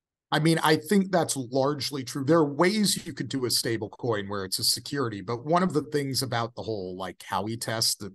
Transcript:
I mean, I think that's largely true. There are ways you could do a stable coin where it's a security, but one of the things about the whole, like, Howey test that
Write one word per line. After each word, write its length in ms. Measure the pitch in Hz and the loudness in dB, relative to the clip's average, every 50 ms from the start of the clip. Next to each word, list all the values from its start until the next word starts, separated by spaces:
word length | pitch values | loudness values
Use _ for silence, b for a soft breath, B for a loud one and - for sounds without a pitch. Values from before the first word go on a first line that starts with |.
| _ _ _ _ _ _ 151 | _ _ _ _ _ _ 0
I 60 | 151 | 2
mean, 200 | 151 165 160 - - | 4 4 4 4 6
I 140 | 156 156 | 4 4
think 340 | 156 156 - 208 196 190 196 | 4 4 4 4 4 4 4
that's 240 | 185 170 143 - - | 2 2 2 2 -2
largely 680 | 135 123 110 127 135 131 143 151 139 120 - 143 139 123 | -4 -4 -2 0 0 2 2 0 -2 -4 -4 -4 -6 -6
true. 180 | 120 - 143 135 | -6 -6 -4 2
There 140 | 139 165 | 4 6
are 160 | 170 156 143 143 | 6 6 4 4
ways 520 | 139 175 185 214 220 208 - - - - | 2 2 4 4 4 2 2 2 0 -4
you 60 | - | -8
could 160 | - - 143 | -8 -8 -6
do 160 | - - 135 123 | -4 -2 -2 -2
a 80 | 113 | 0
stable 380 | - - - 127 113 101 107 98 | 0 0 0 0 -2 -2 -4 -6
coin 400 | - - - 120 110 104 101 98 | -8 -4 -2 -2 0 0 -2 -4
where 160 | 104 101 95 | -4 -6 -4
it's 140 | 92 - - | -4 -4 -2
a 40 | 113 | 0
security, 560 | - - 120 120 - 147 143 127 113 104 101 | 0 0 0 -4 -4 -4 -2 -2 -2 -4 -6
but 240 | 92 101 120 117 - | -6 -6 -6 -6 -2
one 180 | 151 170 175 | 0 2 2
of 120 | 190 185 135 | 2 2 2
the 80 | 151 | 0
things 420 | 143 151 147 147 139 135 131 120 123 | 0 0 -2 -2 -2 0 -2 -2 -2
about 320 | 117 120 113 117 113 - | -2 -2 -2 -2 -4 -6
the 60 | 110 95 | -8 -6
whole, 320 | 110 110 101 92 92 92 | -4 -4 -4 -6 -8 -8
like, 240 | 92 92 90 90 - | -8 -8 -10 -10 -12
Howey 400 | - - 98 95 101 110 117 - | -8 -4 -4 -2 -2 -4 -6 -6
test 400 | - 127 113 113 113 - - - | -4 -4 -2 0 0 0 0 -2
that 140 | 104 95 | -6 -12